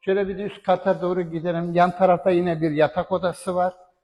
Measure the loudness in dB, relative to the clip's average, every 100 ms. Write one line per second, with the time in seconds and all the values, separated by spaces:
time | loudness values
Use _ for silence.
0 | 0 -2 -2 -4 -8 -8 0 0 2 0
1 | 0 -2 -4 -4 -4 -4 -2 2 2 4
2 | 2 4 2 2 0 0 -2 2 0 0
3 | -4 -2 -2 -4 -6 -2 -2 -4 -20 _